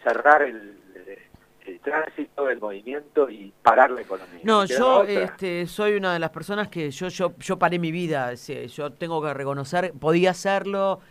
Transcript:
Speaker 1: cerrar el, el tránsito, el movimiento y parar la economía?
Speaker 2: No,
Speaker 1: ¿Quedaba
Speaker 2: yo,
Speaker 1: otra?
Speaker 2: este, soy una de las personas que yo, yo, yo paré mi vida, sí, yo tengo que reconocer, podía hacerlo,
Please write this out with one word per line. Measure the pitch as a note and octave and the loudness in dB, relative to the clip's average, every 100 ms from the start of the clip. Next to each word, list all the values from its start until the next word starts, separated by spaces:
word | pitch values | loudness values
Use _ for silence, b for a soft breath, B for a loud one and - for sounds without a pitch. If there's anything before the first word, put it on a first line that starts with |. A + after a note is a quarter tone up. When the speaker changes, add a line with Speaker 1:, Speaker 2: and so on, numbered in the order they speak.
Speaker 1:
cerrar | B2 A2+ C#3+ D3+ | -2 2 6 6
el, | C#3 A2+ G2+ G2+ F#2+ F2+ F#2 G2 - - _ _ - | 4 -4 -16 -20 -20 -20 -18 -18 -20 -20 _ _ -18
el | - | -10
tránsito, | - D3+ D#3 - C#3+ - C#3 | -4 -2 -4 -6 -8 -2 -2
el | A#2+ | -2
movimiento | G#2+ G2 A2 C#3+ D3 - C3+ | -6 -8 -10 -10 -2 2 2
y | G#2+ G2 - | -2 -16 2
parar | A#2 A2+ C3 | 4 6 6
la | B2 | 4
economía? | G#2+ F#2+ - - | -8 -10 -10 -6
Speaker 2:
No, | G#3 G#3+ G3 | 2 2 2
Speaker 1:
¿Quedaba | - | 2
Speaker 2:
yo, | B3+ C4 | 6 6
Speaker 1:
otra? | G3+ G3+ | 4 0
Speaker 2:
este, | F#3 - F#3+ F3 F3 | -2 -4 -6 -4 -6
soy | F#3+ G#3 G#3 | -2 0 0
una | F#3+ | 0
de | E3+ | -2
las | D#3+ | -4
personas | D#3+ E3 G#3 G3+ | -6 -6 -4 -4
que | F3 D3 | -6 -6
yo, | C3+ F3+ | -6 -8
yo, | F3 F3 E3+ | -2 -4 -4
yo | - F#3 | -6 0
paré | F3 F3 | 2 2
mi | E3 | -2
vida, | E3 F3 D3 B2 B2 | -2 -2 -2 -2 -6
sí, | - C3 B2 | -10 -10 -10
yo | - C#3+ | -10 -10
tengo | C#3+ E3+ D#3+ | -8 -6 -4
que | D3+ | -4
reconocer, | C#3 C#3 C#3 C#3 F3 F3+ C#3+ | -4 -4 -4 -2 -2 -2 -2
podía | D3 E3+ F#3 | 2 4 4
hacerlo, | F3 G3 G3 F#3+ G3 G3 F#3 b | 2 0 -2 -2 -2 -2 -2 b